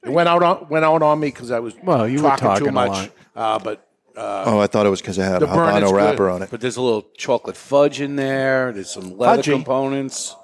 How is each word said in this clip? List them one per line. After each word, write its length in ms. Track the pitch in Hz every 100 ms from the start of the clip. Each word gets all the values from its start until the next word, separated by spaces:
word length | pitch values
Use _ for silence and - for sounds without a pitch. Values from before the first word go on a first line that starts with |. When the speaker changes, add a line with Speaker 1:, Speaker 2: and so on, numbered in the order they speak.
| -
Speaker 1:
It 40 |
went 180 | 151 170
out 120 | 175
on, 260 | 175 190 160
went 160 | 156 160
out 160 | 160
on 160 | 151 151
me 100 | 147
'cause 220 | - 120
I 80 | 120
was 140 | 117 -
Speaker 2:
Well, 240 | 185 143 110
you 160 | 135
were 60 | 147
Speaker 1:
talking 180 | 135 127
Speaker 2:
talking 160 | 98
Speaker 1:
too 60 | 143
Speaker 2:
a 20 |
Speaker 1:
much. 180 | 131 123
Speaker 2:
lot. 200 | 98 98 _ _ -
Speaker 1:
Uh, 240 | 113 110
but, 260 | 104 107 _ _ _ -
uh, 280 | 104 101 98
Speaker 3:
Oh, 120 | 107
I 80 | 101
thought 180 | 110 104
it 40 |
was 120 | 95
'cause 180 | - 92
I 60 | 95
had 160 | 92
Speaker 1:
the 100 | -
Speaker 3:
a 20 |
Speaker 1:
burn 220 | 95 165 104
is 80 |
Speaker 3:
Habano 40 | 101
Speaker 1:
good. 60 | 98
Speaker 3:
wrapper 320 | 104 110 98
on 120 | 90
it. 80 | 95
Speaker 4:
But 120 | 113
there's 160 | 123 117
a 40 |
little 240 | 127 107 - -
chocolate 400 | - 120 - 95
fudge 420 | - 139 147 135
in 160 | 143 143
there. 560 | 135 135 135 131 127
There's 180 | 104 95
some 280 | 98 92 92
leather 240 | 123 233
Speaker 1:
Fudgy. 80 | 147
Speaker 4:
components. 840 | 139 123 131 135 139 135 - - -